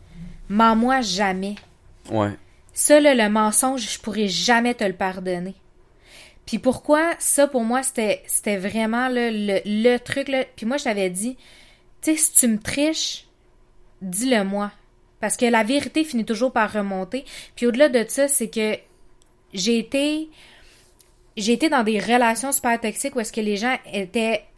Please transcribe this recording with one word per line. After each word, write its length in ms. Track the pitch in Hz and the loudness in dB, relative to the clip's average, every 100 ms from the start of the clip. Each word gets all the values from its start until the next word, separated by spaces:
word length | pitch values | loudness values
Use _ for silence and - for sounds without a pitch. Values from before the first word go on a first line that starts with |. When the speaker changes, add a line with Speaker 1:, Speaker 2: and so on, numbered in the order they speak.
| - 175 175 - - | -20 -18 -18 -18 -4
Speaker 1:
Mens-moi 500 | 208 226 220 240 262 | 4 4 4 4 2
jamais. » 540 | 220 180 202 185 196 208 - _ - - - | 0 0 0 0 -6 -8 -16 _ -20 -20 -6
Speaker 2:
Ouais. 200 | 110 104 98 - - - | 0 0 -2 -14 -20 -14
Speaker 1:
Ça, 260 | - - 302 | -4 6 6
là, 140 | 294 | 8
le 140 | 254 208 | 4 4
mensonge, 500 | 214 214 214 262 269 208 | 2 2 2 0 -2 -6
je 40 | - | -8
pourrais 300 | - 208 208 | -6 -4 -2
jamais 460 | 170 190 233 240 | -2 2 2 2
te 100 | 240 | 0
le 80 | 202 | -2
pardonner. 640 | 185 190 185 185 175 185 - - _ _ _ - - - - | -2 -4 -4 -4 -4 -6 -12 -20 _ _ _ -20 -20 -20 -20
Puis 140 | - 226 | -8 -2
pourquoi, 540 | 254 247 - 302 330 - | 0 0 2 2 2 0
ça, 300 | - - 285 | 0 2 2
pour 140 | 269 | 2
moi, 180 | 226 247 | 0 -2
c'était, 400 | 262 - 220 - - | -2 -2 -2 -2 -2
c'était 320 | - 226 202 | -4 -2 -2
vraiment, 500 | 196 214 220 233 254 | -2 -2 -2 0 0
là, 220 | 247 233 | 0 -2
le, 280 | 220 202 196 | -2 -2 -2
le 340 | 202 208 233 247 | 0 0 2 2
truc, 300 | 240 277 277 | -2 -6 -2
là. 160 | 262 - | -4 -4
Puis 100 | - | -6
moi, 120 | 220 285 | -4 -2
je 80 | |
t'avais 260 | 277 202 190 | -2 -2 -2
dit, « 260 | 180 226 262 - - - - _ - | -2 -6 -10 -18 -20 -20 -20 _ -6
Tu 100 | - | -2
sais, 40 | 311 | 2
si 160 | - | 2
tu 120 | - 247 | 2 2
me 120 | 214 | 0
triches, 680 | - 277 302 320 - - - _ _ _ _ - - _ | -2 -2 0 0 -6 -8 -16 _ _ _ _ -20 -20 _
dis-le-moi. » 680 | 190 180 262 226 196 202 202 - _ _ _ _ | -8 -4 0 0 0 -2 -4 -8 _ _ _ _
Parce 160 | 214 - | -6 0
que 100 | 240 | 2
la 180 | 233 | 2
vérité 400 | 214 285 277 311 | 2 0 0 -2
finit 220 | 311 240 214 | -2 -2 -4
toujours 260 | 214 254 | -2 0
par 200 | 240 214 | 0 0
remonter. 520 | 214 202 190 185 254 - - - - | -2 -4 -6 -6 -8 -10 -16 -20 -2
Puis 100 | 240 | 0
au-delà 220 | 233 294 | 4 4
de 160 | 247 220 | 4 0
ça, 220 | - 277 | 0 0
c'est 200 | - 220 | 0 -2
que 280 | 226 214 208 - _ - - _ _ _ | -2 -4 -4 -10 _ -20 -20 _ _ _
j'ai 240 | 196 190 233 | -6 0 0
été, 500 | 220 277 294 311 311 - - - - - _ _ - _ _ - | 0 -2 0 -2 -6 -14 -20 -20 -20 -20 _ _ -20 _ _ -6
j'ai 160 | 208 | 0
été 140 | 233 320 | 2 2
dans 120 | 285 | 2
des 160 | 214 214 | 2 0
relations 540 | 185 247 233 226 262 | 2 2 4 2 -2
super 260 | 349 247 233 | -2 0 0
toxiques 360 | 226 208 277 254 | -2 -4 -6 -4
où 40 | |
est-ce 120 | 208 | -4
que 80 | - | -4
les 160 | 214 202 | -2 -2
gens 200 | 240 254 - | -2 -4 -6
étaient 520 | 202 185 240 226 226 - | -8 -4 -2 0 -2 -6